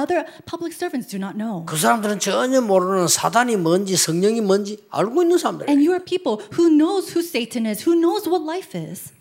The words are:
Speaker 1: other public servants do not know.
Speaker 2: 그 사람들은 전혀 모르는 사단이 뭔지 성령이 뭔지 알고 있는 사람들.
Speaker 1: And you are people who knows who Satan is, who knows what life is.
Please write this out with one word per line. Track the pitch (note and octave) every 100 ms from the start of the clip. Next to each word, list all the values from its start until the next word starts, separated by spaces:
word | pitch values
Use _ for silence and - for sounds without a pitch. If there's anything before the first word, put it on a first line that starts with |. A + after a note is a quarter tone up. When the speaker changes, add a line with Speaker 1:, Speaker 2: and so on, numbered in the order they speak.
Speaker 1:
other | D4 F4 - - -
public | E4+ E4+
servants | E4+ F4 C#4+ -
do | G3+
not | G3 G#3+
know. | A3 F#3 E3
Speaker 2:
그 | D#3
사람들은 | A3 A#3 G#3 G3+
전혀 | G3 G3+ B3+ C4
모르는 | A3+ F#3+ F#3 F#3+ E3
사단이 | - E3 G#3+ B3 G#3+
뭔지 | E3 F#3 G3 F3
성령이 | - E3 G3+ A#3
뭔지 | G3+ G3+ G3+ G#3 -
알고 | - G3 C#4+
있는 | E4+ F4
사람들. | C4 D#3 -
Speaker 1:
And | C#4+
you | D4+
are | F4+
people | F4+ F4+ C#4 G#3+ - -
who | E4+
knows | D4+ D#4+ G4 E4+
who | E4+
Satan | E4+ A#3+ A#3 B3 A3
is, | G#3
who | E4 E4+
knows | E4 G#4 D#4+
what | F4+ D#4
life | F4 F#4 F3
is. | D#3 F#3 - -